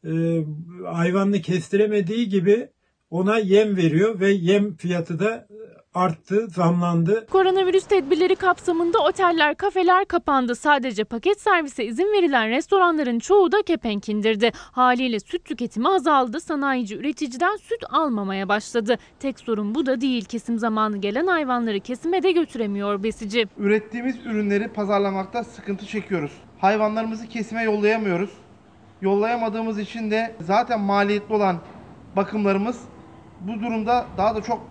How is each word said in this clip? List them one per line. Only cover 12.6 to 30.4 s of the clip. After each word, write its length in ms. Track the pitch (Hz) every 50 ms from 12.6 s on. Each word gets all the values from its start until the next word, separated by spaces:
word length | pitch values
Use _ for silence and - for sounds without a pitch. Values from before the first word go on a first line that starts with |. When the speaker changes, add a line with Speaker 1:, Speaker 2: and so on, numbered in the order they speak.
| 330 - - 392 370 349 330 302 302 247 240 233
Speaker 2:
çoğu 340 | - - 381 415 381 339 349
da 100 | 415 415
kepenk 460 | - 339 - - 240 208 202 - -
indirdi. 440 | 208 214 202 220 226 208 220 233 214
Haliyle 680 | - - - _ - 254 254 247 247 262 254 233 208
süt 240 | 196 _ - 359 _
tüketimi 440 | - 311 226 240 233 - 208 233 302
azaldı. 520 | 392 381 262 320 302 277 254 247 214 302
Sanayici 560 | - - 330 285 269 277 269 254 247 196 208
üreticiden 600 | 180 220 285 311 - 302 269 233 254 302 359 415
süt 280 | 403 _ - 453 466 - -
almamaya 580 | - 285 320 294 240 208 202 190 190 196 196 185
başladı. 480 | 208 208 208 - - 240 220 202 247 214 - - _ _
Tek 200 | - 277 262 -
sorun 340 | - - 226 208 214 202 214
bu 120 | 285 311
da 140 | 254 262 254
değil. 240 | 240 269 254 240 196
Kesim 340 | - - 233 - - 233 226
zamanı 400 | 214 233 220 220 214 214 208 202
gelen 280 | 190 202 202 247 320
hayvanları 540 | 370 403 330 302 262 254 240 233 226 214 196
kesime 420 | - - 247 240 - 330 349 370 294
de 100 | 381 359
götüremiyor 720 | 339 330 - - - 226 208 202 202 202 202 202 196 196
besici. 440 | 226 214 - 226 202 196 240 220 196 _ -
Speaker 3:
Ürettiğimiz 580 | 208 196 208 220 214 - - 240 240 254 262 - -
ürünleri 420 | 240 220 214 208 202 202 202 214 233
pazarlamakta 760 | - 214 208 196 208 202 202 196 190 196 190 190 - 240 226
sıkıntı 420 | - - - - - 202 190 208
çekiyoruz. 460 | 190 - 214 190 - 202 170 151 143 - - - - - -
Hayvanlarımızı 680 | - 190 208 214 214 214 214 220 226 220 226 214 233 220
kesime 340 | - 233 214 - 220 226 226
yollayamıyoruz. 680 | 220 208 208 208 208 220 226 226 202 175 175 190 185 - - - - - - _ _ _ - - - - _ 190
Yollayamadığımız 760 | 190 196 202 208 226 240 240 226 226 208 226 226 226 220 208
için 320 | 214 - - 226 220 214
de 240 | 208 220 226 226 226 -